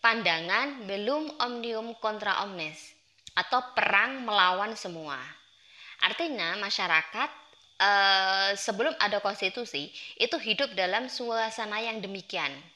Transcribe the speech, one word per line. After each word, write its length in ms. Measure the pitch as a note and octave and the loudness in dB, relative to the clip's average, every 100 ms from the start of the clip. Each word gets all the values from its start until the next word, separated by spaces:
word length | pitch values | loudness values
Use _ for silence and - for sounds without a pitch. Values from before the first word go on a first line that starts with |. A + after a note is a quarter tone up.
pandangan 880 | A#3 A3+ F3 E3 E3+ G3+ C#4 C4+ G3+ | 4 4 2 0 2 0 0 -6 -6
belum 480 | G3 G#3 D4 D#4 - | -4 -2 -2 -4 -4
omnium 480 | B3 A#3+ A#3 A3 A3+ A3+ | -4 -2 -4 -4 -6 -4
contra 400 | A3 G#3+ G3+ F#3 | -4 -2 -2 0
omnes 520 | G3+ F#3 D#3 D#3+ - _ _ _ - - | -2 -6 -8 -10 -20 _ _ _ -6 -4
atau 240 | F3+ B3+ B3+ - | 2 0 2 0
perang 480 | G#3 G3+ A#3 C4+ | 4 4 4 -2
melawan 480 | A#3 G#3 F3+ F#3 G#3 | 0 4 4 4 -2
semua. 480 | A3 F#3 E3 D#3 C3+ B2+ - _ _ _ - - - | -6 -10 -10 -8 -8 -10 -16 _ _ _ -20 -20 0
Artinya 560 | F#3 - E4 B3 E3+ F#3+ | 0 0 -4 -2 -2 -2
masyarakat, 720 | G3+ - F#3 D#3+ D#3+ A3 D4 - - _ _ _ | -4 -2 2 2 2 -4 -4 -6 -20 _ _ _
eh, 760 | G3 G3+ G3 F#3+ F#3+ F#3+ G3 G3+ | 4 6 6 6 4 4 2 0
sebelum 400 | - G3 C4+ - | -2 0 0 2
ada 240 | G#3 G3+ | 0 2
konstitusi 720 | G3+ G#3 F#3+ B3 A#3+ C#3 D3 - - - | -2 -2 -4 -4 -6 -6 -8 -12 -16 -2
itu 200 | A#3+ E4 | 0 0
hidup 320 | A3+ G#3 C#4 | -2 0 0
dalam 340 | F#3+ F#3 G#3 B3+ | 0 0 0 -2
suasana 720 | - A#3+ A3+ A3 A3 G#3+ G#3 | -6 -2 -2 -2 -4 -4 -4
yang 160 | A3+ A3 | -4 -6
demikian. 500 | G3 G3 - F#3 D3 C#3 D#3 | -8 -10 -8 -4 -4 -6 -18